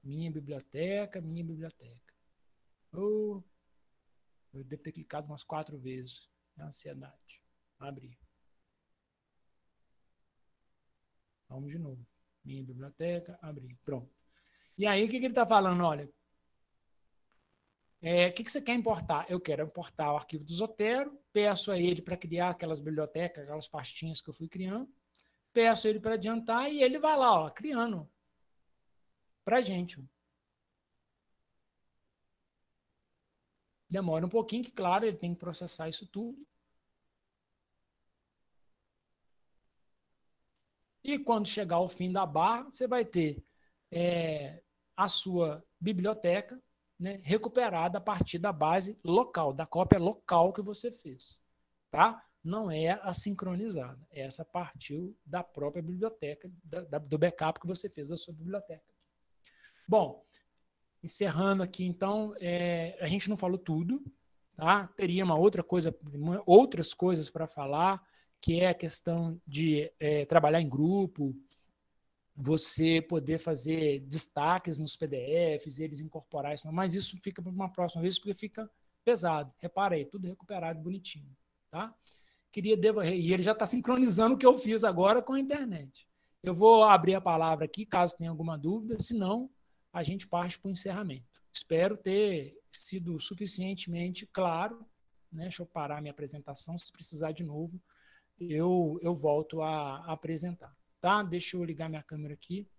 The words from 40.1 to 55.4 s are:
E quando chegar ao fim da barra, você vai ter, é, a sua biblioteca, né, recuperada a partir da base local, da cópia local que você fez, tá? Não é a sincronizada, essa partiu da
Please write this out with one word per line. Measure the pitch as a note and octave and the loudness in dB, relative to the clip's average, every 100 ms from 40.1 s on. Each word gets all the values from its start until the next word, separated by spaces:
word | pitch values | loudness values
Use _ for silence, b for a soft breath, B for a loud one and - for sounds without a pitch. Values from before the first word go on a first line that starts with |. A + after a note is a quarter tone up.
| _ _ _ _ _ _ _ _ _ | _ _ _ _ _ _ _ _ _
E | - C#4+ | -4 -4
quando | C#4 A3+ G#3 | 0 0 0
chegar | - F#3+ E3+ | -2 0 0
ao | F#3 | 0
fim | - F3+ | -2 -2
da | F#3 F3+ | 0 0
barra, | D3+ F3+ A#3 C#4 | 2 2 2 -4
você | - B3+ | -6 -2
vai | B3 A#3 | 0 0
ter, | F3+ D#3+ C#3+ - _ _ _ _ | 0 0 -2 -14 _ _ _ _
é, | E3+ F3 E3+ E3 D3+ C#3 E3 _ _ _ | -2 0 0 -2 -4 -8 -14 _ _ _
a | - G3 | -2 0
sua | - F#3+ F3+ E3 D3+ _ _ | 2 0 0 0 -2 _ _
biblioteca, | F3 F#3+ F#3+ G#3+ F3 F#3 G#3 B3+ _ _ _ _ | -4 0 0 0 0 0 -2 -16 _ _ _ _
né, | F3+ G3 | -8 -8
recuperada | D3+ G#3+ A3+ B3 A3+ F3 E3+ F#3 | -2 0 0 0 0 0 0 -2
a | |
partir | F3+ F#3+ - E3+ | -4 -2 -2 -2
da | G3 | -4
base | E3 D#3 F3+ F#3 A3 | 0 2 2 0 -8
local, | E3+ F3 E3+ - D3+ | 2 2 2 0 -2
da | C3+ D#3+ | -4 -4
cópia | E3+ F#3 G3 | -2 6 6
local | E3+ A3 - F3 F3 | 6 -2 2 4 4
que | F#3+ | 2
você | G3 G#3 A#3+ | -8 -8 -8
fez, | A#3+ D#3 C3 - - _ _ _ _ _ | -10 -18 -14 -14 -16 _ _ _ _ _
tá? | C#3+ G3+ A3+ _ _ | 4 4 2 _ _
Não | D#3+ G3+ G#3 | -6 -4 -4
é | D#3 D#3+ | -2 0
a | G3+ F#3+ | -2 0
sincronizada, | F3 G3+ F#3+ F#3 F3+ A3 F3 B2 C3 D3+ | 0 0 -2 -6 -6 -4 -6 -8 -14 -18
essa | D3 C3+ C3 | -12 -10 -10
partiu | D#3+ F3 E3+ - - D3 F3+ G#3+ | -8 -8 -8 -12 -10 -8 -10 -12
da | - F3 | -10 -8